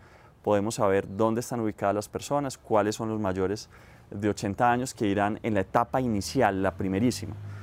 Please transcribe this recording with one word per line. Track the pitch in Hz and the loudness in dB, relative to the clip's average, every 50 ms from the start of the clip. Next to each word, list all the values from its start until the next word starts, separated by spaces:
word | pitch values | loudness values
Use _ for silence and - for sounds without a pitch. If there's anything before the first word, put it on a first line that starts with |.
| - - - - - - - _ | -20 -20 -20 -20 -20 -20 -20 _
podemos | - 104 104 101 101 110 - | 0 2 2 2 2 0 0
saber | - 110 98 95 98 95 - | 2 2 4 4 4 2 0
dónde | 95 98 110 110 110 117 | 0 0 2 2 2 0
están | 123 - 131 120 | -2 -4 -4 -4
ubicadas | 110 107 98 - 107 101 101 | -2 -4 -2 -2 0 0 0
las | 104 104 - | 0 -2 -4
personas, | - 110 - - 143 143 143 131 - - | -8 -10 -6 -4 -2 -2 -2 -4 -8 -10
cuáles | - - 113 104 101 104 107 | -4 2 2 4 4 2 0
son | - 117 110 | -2 -4 -4
los | 110 107 | -2 -2
mayores | 107 95 92 95 95 92 101 110 - - - - - - - - - - | -2 -2 0 0 0 0 -2 -4 -8 -12 -20 -20 -20 -20 -20 -20 -18 -14
de | - 101 107 104 | -6 -2 -2 0
ochenta | 98 - - 101 98 - 123 120 | 0 0 -2 -4 0 2 2 4
años | 120 123 127 127 - | 4 2 -2 -4 -4
que | - 117 | -2 0
irán | 101 98 101 101 104 110 - - | 2 2 2 2 0 0 -2 -4
en | 113 107 | 0 0
la | 98 | 0
etapa | 95 - - 120 117 - - 131 | 0 2 2 0 2 2 0 0
inicial, | 131 120 110 98 92 - - 135 120 104 98 95 | 0 0 0 -2 -2 -2 0 2 2 2 2 2
la | 95 95 90 | 0 -2 -2
primerísima. | - 101 95 95 95 120 123 - - - 101 - - - - - - | -2 -2 -2 0 2 2 2 0 -2 -6 -10 -10 -12 -12 -12 -14 -14